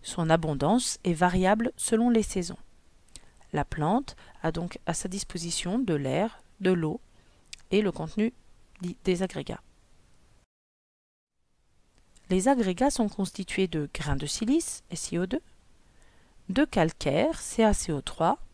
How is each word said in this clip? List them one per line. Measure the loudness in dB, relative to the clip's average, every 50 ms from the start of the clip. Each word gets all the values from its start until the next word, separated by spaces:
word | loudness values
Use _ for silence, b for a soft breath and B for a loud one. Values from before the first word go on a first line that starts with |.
| -12
Son | -8 -4 -2 2 4
abondance | 4 4 4 0 -2 0 2 4 4 2 2 -2 -6 -2 0
est | -2 2
variable | 4 2 4 4 4 4 4 4 4 2 -4 -4
selon | -4 -2 0 2 4 4 6
les | 4 4 2
saisons. | 2 -2 -4 -4 -4 -8 -14 -16 -20 -20 -20 _ -20 _ -20 _ -20 B B B B B B B B -4
La | -4 -2
plante | -2 -2 -2 0 2 2 0 0 -4 -14 B B B B B
a | -4 -4
donc | -4 -2 -6 -6 -10 -8 -6
à | -6 -4
sa | -4 -6
disposition | -6 -8 -8 -8 -8 -8 -8 -6 -6 -6 -4 -4 -2 -2
de | -2 0 0 0
l'air, | 0 0 -2 0 0 -2 -2 -4 -12 -20 -20 -14 _
de | 0 2
l'eau | 2 2 0 -2 -4 -6 -12 -18 b b b b b b b b -20 -20 -6 0
et | 0 2 2
le | 2
contenu | -2 -4 -8 -6 -2 -2 -2 -2 -2 -6 _ -20 -20 _ -20 _ -16 -10
di-, | -10 -10 -10 -4 0
des | 0 0 0
agrégats. | 0 -4 -4 -8 -8 -8 -10 -12 -12 -20 _ _ _ _ -20 _ -20 _ -20 _ _ _ _ _ _ _ _ _ _ _ _ _ _ _ _ _ _ _ _ _ _ _ _ _ _ _ _ _ _ _ _ _ _ _ _ _ _ _ _ -20 _ 0
Les | 0 2 4
agrégats | 4 4 4 4 0 2 2 2 2
sont | 2 2 -2 -2
constitués | 0 -4 -4 -4 -4 -10 -10 -6 0 0 0
de | 0 0 -4 -4 -4 -6
grains | -6 -2 -2 -2
de | -2 -2
silice, | -4 -4 -4 0 2 2 0 0 -2 -10 -12 _ -12
S | -10 -10 -8 -4
I | -2 -2
O | -2
deux, | -2 -2 -6 _ -10 -20 -20 _ _ -20 b b b b b b b b b b b b b b -2
de | 2 2 2
calcaire, | 2 4 2 2 2 0 -2 -2 0 0 2 2 0 -2 -4
C | -8 -6 0 4 4
A | 4 4
C | 2 -2 -4
O | -4 -4
trois | -6 -8 -4 0 0 0 0 0 -6 -16